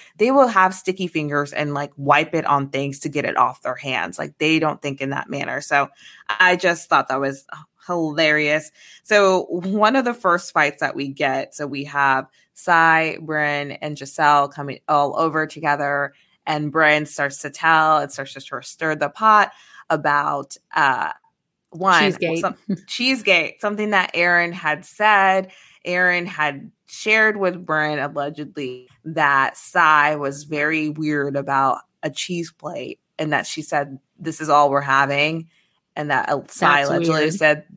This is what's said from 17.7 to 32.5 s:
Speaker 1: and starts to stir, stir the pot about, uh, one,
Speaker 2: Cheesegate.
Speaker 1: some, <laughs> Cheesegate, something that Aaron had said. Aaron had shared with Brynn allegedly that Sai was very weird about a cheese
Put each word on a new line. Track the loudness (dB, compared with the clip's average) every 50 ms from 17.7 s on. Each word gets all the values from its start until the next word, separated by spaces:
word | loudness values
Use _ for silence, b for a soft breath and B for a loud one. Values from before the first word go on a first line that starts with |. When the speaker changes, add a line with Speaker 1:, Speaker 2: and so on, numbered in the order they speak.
| 4 4 4 4 4 2
Speaker 1:
and | 0 -2
starts | -8 -10 -12 -12 -12
to | -16
stir, | -14 -12 -12 -12
stir | -12 -12 -10 -6 -4 -4 -2
the | -2 -4 -4
pot | -2 0 4 4 6 6 4 2 B B B B B B B B
about, | -2 0 0 0 0 0 0 -2 -4 -6 -8 -10 -14 -18 _ _ 0
uh, | 2 2 2 2 0 -2 -6 -8 _ _ _ _ _ _ _ _ _ _ _
one, | -10 -2 2 4 4 4 4 2
Speaker 2:
Cheesegate. | 0 -2 -2 -2 -2 -2
Speaker 1:
some, | -2 -4 -6 _ _ -8
<laughs> | -8 -6 -8
Cheesegate, | -8 -6 -2 0 0 0 0 2 2 2 2 2 -2 -6 -6
something | -6 -6 -4 -4 -2 0
that | 0 0 0 0 0
Aaron | 0 2 2 4 2 2 0
had | -4 -4 -4 -4 -4 -4 -6
said. | -8 -4 0 2 4 6 6 6 4 4 2 0 -4 b b b b b b b
Aaron | -4 0 2 2 2 2 0 -2
had | -4 -4 -2 -2 -2 -4 -6 -12 -18 _ _ _
shared | -20 -14 -6 -2 0 2 4 4 2 2
with | 0 -2 -2 -2 -4 -4
Brynn | -2 -2 0 0 -2 -2 -2
allegedly | -4 -4 -4 -4 -6 -6 -6 -10 -12 -12 -10 -10 -8 -8 -10 -12 -18 _ b b -12
that | -6 0 2 4 4 4 4 2 0 -2
Sai | -6 -8 -2 0 2 4 4 4 4 4 2 0
was | -2 -4 -6 -6 -8 -10
very | -6 -4 -2 -2 -2 -2 -2 -4 -4
weird | -6 -4 -4 -2 -2 -2 -2 -2 -4
about | -4 -4 -2 0 2 2 2 0 -2 -6 _ _ _ -8
a | -8
cheese | -6 -6 -8 -6 -6 -6 -8 -10